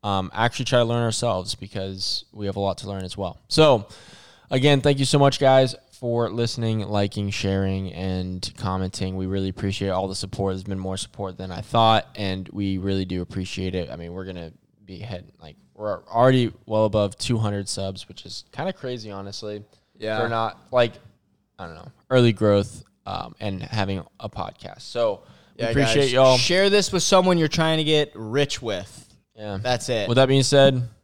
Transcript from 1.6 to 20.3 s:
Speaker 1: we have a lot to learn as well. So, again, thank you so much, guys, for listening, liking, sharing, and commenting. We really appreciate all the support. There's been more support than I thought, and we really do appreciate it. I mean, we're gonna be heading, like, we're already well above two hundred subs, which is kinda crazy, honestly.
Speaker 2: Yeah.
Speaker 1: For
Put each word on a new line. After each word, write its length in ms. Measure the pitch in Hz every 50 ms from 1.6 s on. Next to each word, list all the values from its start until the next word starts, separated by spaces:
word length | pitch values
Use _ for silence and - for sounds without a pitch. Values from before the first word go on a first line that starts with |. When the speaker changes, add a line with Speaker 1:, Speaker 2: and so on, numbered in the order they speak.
| - 101 - 101 95 95 95 95 95 - - - - _
Speaker 1:
we 140 | _ 107 104
have 100 | 98 95
a 40 | 101
lot 160 | 101 98 92 -
to 100 | - 101
learn 160 | 101 95 95
as 140 | 90 - -
well. 220 | 98 90 - - _ _
So, 380 | - - 156 156 131 117 101 - - - - - - - - - - _ _ _
again, 280 | - 135 127 147 143 139
thank 180 | 123 147 143 135
you 60 | 139
so 140 | 127 - 147
much, 180 | 139 139 131 -
guys, 360 | 139 131 131 131 131 127 - - _ _ _ -
for 300 | - 120 117 117 117 104
listening, 580 | 92 117 117 113 - - 117 113 110 110 104 92
liking, 420 | 104 101 101 101 - - 101 101
sharing, 640 | 101 - - 98 98 98 98 95 95 95 95 92
and 580 | - 85 92 95 92 92 92 92 92 92 - - -
commenting. 600 | - - 98 92 92 95 92 - - 92 95 92 95
We 80 | 95
really 240 | 92 95 98 95 95
appreciate 400 | 95 - - 98 95 - 98 98
all 180 | 92 92 95 95
the 80 | 95
support. 380 | - - 98 - - 101 98 95
There's 100 | 95 92
been 160 | 98 98 95
more 160 | 95 95 95 92
support 400 | - - _ - 104 95 92 87
than 140 | 95 92
I 80 | 92 87
thought, 460 | 98 - - 117 113 113 110 110 - - _
and 320 | - 104 98 92 95 92 - -
we 240 | 101 101 98 98 95
really 260 | 92 98 98 95 95
do 160 | 90 92 92
appreciate 540 | 90 - - 98 92 87 - - 95 92 90
it. 140 | 92 87 65
I 60 | 60 80
mean, 160 | 85 85 85
we're 120 | 92 95
gonna 260 | 92 92 90 85 82 - _ _ _ _ _ 104
be 140 | 95 95 90
heading, 340 | 98 107 101 90 90 - _ _
like, 160 | - 78 76 _ _ _ _
we're 320 | _ 107 107 101 87 - -
already 460 | 92 117 123 131 131 131 123 110 - - _
well 200 | - 110 107 110
above 320 | 107 98 107 104 101 92 _
two 200 | - - 123 113
hundred 300 | 110 107 101 101 98 -
subs, 400 | - - 98 95 95 95 - _
which 180 | 92 - -
is 200 | - 101 - - _ -
kinda 180 | - 147 185
crazy, 400 | 185 - - 131 123 123 107 107
honestly. 500 | 101 98 98 98 101 - - 107 104 104 104 _ _ _ _ _ _ _
Speaker 2:
Yeah. 240 | - 107 110 110
Speaker 1:
For 80 | 113 113